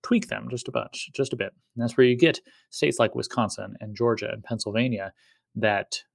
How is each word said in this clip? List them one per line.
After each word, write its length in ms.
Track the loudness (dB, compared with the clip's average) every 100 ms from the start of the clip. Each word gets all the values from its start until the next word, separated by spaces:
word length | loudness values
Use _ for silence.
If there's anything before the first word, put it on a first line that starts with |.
tweak 240 | 0 0 0
them 200 | -6 -6
just 180 | -8 -4
a 40 |
bunch, 380 | -6 -6 -10 -12 -4
just 180 | -4
a 40 | -2
bit. 160 | -6 -8 _ -6
And 80 |
that's 120 | -2 6
where 120 | 6
you 100 | 8
get 220 | 4 4 -6 _ _
states 300 | -2 0 2
like 160 | 2 2
Wisconsin 600 | -4 0 0 -2 -10 -10
and 160 | -12 0
Georgia 340 | 0 2 -2
and 120 | -8
Pennsylvania 680 | -6 -6 -2 0 0 -2 -6 -12 _ _ _ -2
that 440 | 2 2 -2 -8 -12